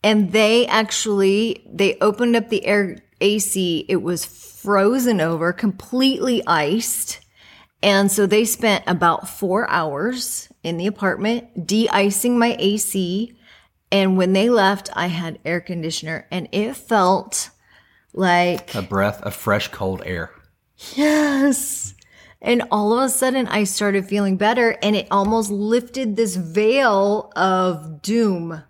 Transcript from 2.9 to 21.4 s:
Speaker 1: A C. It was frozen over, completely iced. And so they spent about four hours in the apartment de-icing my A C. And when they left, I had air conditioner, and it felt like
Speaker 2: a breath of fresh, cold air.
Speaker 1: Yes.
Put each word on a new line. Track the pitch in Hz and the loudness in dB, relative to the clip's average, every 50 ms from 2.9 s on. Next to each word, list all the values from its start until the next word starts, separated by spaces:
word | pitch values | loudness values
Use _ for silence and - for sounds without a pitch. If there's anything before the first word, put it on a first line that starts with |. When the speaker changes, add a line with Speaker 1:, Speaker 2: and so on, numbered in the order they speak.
| - - _ _ _ _ | -6 -12 _ _ _ _
Speaker 1:
A | - 202 208 | 0 2 2
C. | 214 202 - - 190 185 175 170 151 - | 0 -2 -2 -2 -2 0 0 -2 -2 -2
It | - 175 196 | -2 -2 -2
was | - - 175 165 - | 0 -2 -4 -4 -6
frozen | - - - - - - - - 196 202 196 196 208 247 269 247 240 220 185 | -10 -14 -20 -20 -20 -20 -12 -4 0 2 4 4 4 2 2 2 2 2 2
over, | 170 160 170 156 160 170 175 | 2 0 0 0 -2 -2 -2
completely | - - 208 190 190 - - - 254 262 269 269 - - 254 240 220 - | 0 -2 -2 -2 -4 -10 -6 -2 2 2 2 2 0 -2 -2 -2 -2 0
iced. | - 170 160 151 143 180 226 233 - - - - - - - _ _ _ _ - - - - - _ _ _ - | 0 0 0 2 0 0 -2 -2 -4 -6 -6 -6 -8 -10 -14 _ _ _ _ -20 -20 -20 -20 -20 _ _ _ 0
And | 202 202 196 202 196 | 2 4 4 4 2
so | 196 214 202 | 2 2 2
they | 196 202 214 233 | 4 4 2 2
spent | 220 - - - 220 202 190 - | 2 -2 -2 0 0 0 0 0
about | - 180 170 180 170 165 - - | -2 -2 2 2 2 2 0 -4
four | - - - 196 190 185 208 240 | -12 -10 -6 -2 0 0 0 0
hours | - - 175 160 156 139 139 170 233 254 254 240 - - - - - - _ | 0 -2 -2 -2 -2 -4 -4 -4 -4 -4 -4 -6 -8 -8 -10 -10 -14 -20 _
in | - 165 170 | -8 -6 -4
the | 165 175 | -2 -4
apartment | 202 208 - 202 190 - - 196 214 233 240 233 - _ - 165 | -4 -4 -2 -2 -2 -2 0 -2 -2 -2 -2 -6 -10 _ -12 -6
de-icing | - 196 220 233 - - 196 202 202 202 - - 240 247 | -2 0 2 2 2 2 2 2 2 0 0 0 0 2
my | 240 233 240 233 - | 2 2 2 0 0
A | - 196 202 | 0 0 0
C. | 214 - - - 196 185 175 180 196 226 233 - _ _ _ - - _ _ _ _ _ _ | 0 -4 -4 -2 -2 -2 -2 -2 -4 -4 -6 -10 _ _ _ -20 -20 _ _ _ _ _ _
And | 202 196 196 190 190 | 0 2 2 2 2
when | 185 185 185 190 | 2 2 2 2
they | 190 208 240 | 2 2 4
left, | 247 226 190 190 202 196 - - - | 4 4 4 2 2 0 -6 -8 -6
I | - 175 | -4 -4
had | 180 170 170 175 165 156 - _ | -4 -4 -4 -6 -8 -10 -10 _
air | 156 170 175 | -4 -4 -4
conditioner, | 170 - 180 170 160 165 160 - - 156 160 - - _ | -4 -6 -8 -6 -6 -6 -6 -8 -8 -8 -10 -10 -10 _
and | - 180 170 - | -8 -8 -8 -4
it | - 196 208 226 277 | -4 -4 -4 -4 -6
felt | - - - 233 208 185 180 196 - - - - - - - _ _ _ _ _ _ _ _ _ _ _ _ _ | -12 -4 0 2 4 4 4 4 2 0 -6 -6 -8 -8 -8 _ _ _ _ _ _ _ _ _ _ _ _ _
like | - 190 180 175 175 175 180 165 147 - - - | -2 2 2 4 4 4 2 0 -4 -6 -8 -8
Speaker 2:
a | 113 92 | -8 -6
breath | - 101 98 98 104 104 - - | -2 0 0 0 0 0 -4 -10
of | 104 101 | -10 -10
fresh, | - - 110 101 104 - - | -6 -2 0 0 0 0 -4
cold | - - 101 95 95 90 - | -8 -6 -4 -4 -4 -6 -6
air. | - 90 85 80 - - - _ _ _ _ _ _ _ _ - - - | -8 -6 -6 -8 -10 -12 -20 _ _ _ _ _ _ _ _ -20 -12 -4
Speaker 1:
Yes. | 262 294 302 302 302 302 294 277 269 | 0 2 2 4 2 2 2 2 2